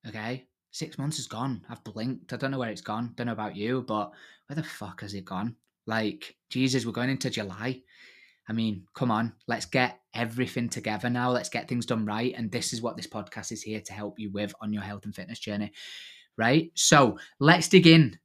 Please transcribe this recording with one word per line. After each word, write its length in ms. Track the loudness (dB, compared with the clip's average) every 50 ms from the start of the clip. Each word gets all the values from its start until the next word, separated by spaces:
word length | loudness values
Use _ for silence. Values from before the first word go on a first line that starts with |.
| _ -12
Okay, 400 | -10 -8 -6 -6 -6 -8 -10 _ _ _ _ _
six 260 | _ -10 -10 -10 -6 -6
months 220 | -4 -4 -4 -4
is 80 | -8 -8
gone. 360 | -8 -6 -4 -4 -4 -6 -8 -14
I've 140 | -16 -16 _
blinked. 500 | -14 -10 -6 -4 -4 -6 -6 -10 _ -8
I 40 | -6
don't 140 | -4 -4
know 80 | -4 -4
where 120 | -4 -4
it's 100 | -6 -8
gone. 320 | -8 -6 -6 -4 -6 -6 -6
Don't 120 | -6 -6 -6
know 60 | -4
about 220 | -4 -6 -8 -6
you, 280 | -6 -4 -2 -2 -2 -2
but 280 | -2 -2 -2 -2 -4 -8 -20 -20 -20 -20 _ _ _
where 80 | -6
the 80 | -6 -6
fuck 380 | -6 -8 -12 -12 -14 -12 -12
has 120 | -12 -10 -10
it 120 | -10 -10
gone? 300 | -8 -6 -4 -4 -4 -6 _ _ _ _ _ _
Like, 500 | -2 -2 0 0 0 -4 -6 -12 -18 -18 _ _ _
Jesus, 360 | -2 0 2 2 2 2 0
we're 60 | -2
going 180 | -4 -2 -2 0
into 200 | -2 -2 -2 -4
July. 540 | -4 -4 -6 -6 -8 -6 -6 -6 -6 -6 _ _ _ -20 -20 -20 -20 -20 -20 -20 _ _ _ -6
I 60 | -2
mean, 320 | 0 0 0 -2 -4 -8 _ _
come 180 | -2 0 2
on, 220 | 2 2 0 -2 -4 _ _ -6
let's 180 | -4 -4 -4
get 360 | -2 2 2 2 2 0 -6 _ _ -6
everything 540 | -4 -4 -4 -2 -4 -4 -2 -2 -4 -4 -4
together 420 | -4 -6 -6 -4 -4 -2 -2 -2
now. 220 | 0 0 2 2
Let's 180 | 2 0 0 -2
get 180 | -6 -6 -6 -2
things 180 | -4 -4 -2
done 200 | 0 0 0 0
right. 280 | -2 -2 -2 -2 -2 -2
And 160 | -2 -6 -4
this 220 | -4 -4 -4 -4 -4
is 80 | -4
what 160 | -4 -4 -4 -6
this 100 | -12 -10
podcast 440 | -8 -10 -10 -8 -10 -12 -10 -10
is 100 | -10 -10
here 180 | -8 -8 -8 -8
to 140 | -8 -10 -12
help 260 | -8 -8 -10 -8 -8
you 120 | -10 -6
with 220 | -4 -4 -4 -4 -6 -8
on 120 | -6 -4 -4
your 100 | -4 -4
health 220 | -6 -10 -10 -10
and 100 | -12 -12
fitness 240 | -12 -12 -12 -12 -12
journey, 320 | -8 -6 -4 -4 -4 -6 -8 -14 -18 -16 -16 -16 -18 -18 -20 -20 -20 _ _ 0
right? 340 | 2 6 6 4 4 2 _
So 420 | 0 4 8 10 10 10 8 4 0 -8 -20 _ _
let's 300 | 6 6 6 6 4 8
dig 180 | 8 10 12 12
in. 300 | 12 12 10 6 4 -6 _